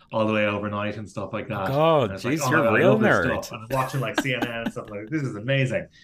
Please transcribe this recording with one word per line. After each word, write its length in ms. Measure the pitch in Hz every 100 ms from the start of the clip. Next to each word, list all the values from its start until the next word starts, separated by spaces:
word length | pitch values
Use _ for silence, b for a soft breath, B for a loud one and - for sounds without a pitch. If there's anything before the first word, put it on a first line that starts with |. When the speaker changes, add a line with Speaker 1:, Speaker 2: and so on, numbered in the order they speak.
| b
Speaker 1:
all 120 | 113 110
the 60 |
way 140 | 107 104
overnight 480 | 104 104 104 104 104
and 120 | 101
stuff 240 | - 95
like 160 | 107 101
that. 180 | 104 95
Speaker 2:
God, 360 | 139 160 156 117
Speaker 1:
And 80 |
it's 100 | 95
like, 120 | 117 156
Speaker 2:
jeez, 60 | 139
Speaker 1:
"Oh 40 |
Speaker 2:
you're 100 | 156
Speaker 1:
my 60 | 117
God, 80 |
I 40 | 110
Speaker 2:
a 20 |
real 120 | 170
Speaker 1:
love 100 | 214
this 80 | 214
Speaker 2:
nerd. 340 | 117 82 82
Speaker 1:
stuff." 80 | -
And 100 | -
I'm 140 | - 131
watching, 240 | 127 135
like, 220 | 113 107
C 120 | 135
N 140 | 123 120
N 140 | 117
and 80 | 113
stuff 180 | 117 -
like, 200 | 104 110
"This 120 | 156
is 140 | 135 104
amazing." 520 | 113 135 127 98 - b